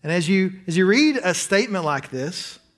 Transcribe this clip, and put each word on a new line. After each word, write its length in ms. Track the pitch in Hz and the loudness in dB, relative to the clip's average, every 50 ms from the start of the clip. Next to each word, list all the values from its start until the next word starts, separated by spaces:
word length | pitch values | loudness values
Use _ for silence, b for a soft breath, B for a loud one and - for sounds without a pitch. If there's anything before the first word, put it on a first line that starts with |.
And 80 | - 151 | -4 -2
as 180 | 165 180 165 151 | -2 -2 0 2
you, 260 | 196 190 190 185 190 - - | 2 2 2 0 -4 -8 -10
as 100 | - 160 | -2 0
you 100 | 175 185 | 2 4
read 320 | 185 208 262 302 311 285 254 | 4 4 4 4 2 2 2
a 160 | 180 180 170 | 0 0 -2
statement 500 | - - - 196 196 240 247 202 185 165 | -2 -2 0 2 0 2 0 -4 -4 -2
like 260 | 151 143 135 - - | -2 -2 -4 -6 -8
this 480 | - 127 131 156 180 - - - - - _ _ _ | -8 -6 -6 -6 -8 -10 -14 -14 -16 -20 _ _ _